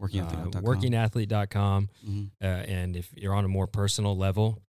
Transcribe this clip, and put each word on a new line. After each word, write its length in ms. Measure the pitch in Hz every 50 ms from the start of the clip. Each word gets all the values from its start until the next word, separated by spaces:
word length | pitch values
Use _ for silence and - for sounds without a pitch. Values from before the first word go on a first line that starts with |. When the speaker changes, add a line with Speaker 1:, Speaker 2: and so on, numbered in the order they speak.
Speaker 1:
Working 200 | 98 92 - 98
athlete 200 | 87 82 82 80
dot 100 | 85 92
com. 60 | 90 92 101
Speaker 2:
Uh, 20 |
working 280 | 117 123 95 127 127 117
athlete 320 | 113 113 110 - 120 104 98
dot 200 | 107 104 101 -
com. 380 | - 101 101 98 98 98 98 101 - - -
Speaker 1:
Mm-hmm. 200 | 104 101 104 101 98 - -
Speaker 2:
Uh, 40 | 101
and 500 | 95 92 92 - 98 95 90 90 92 87
if 120 | 87 87 - -
you're 180 | - 101 95 98
on 100 | 101 98
a 40 | 95
more 200 | 95 95 95 98
personal 480 | - 101 101 98 - 107 104 101 98
level, 440 | 92 95 98 98 107 110 110 107 - - _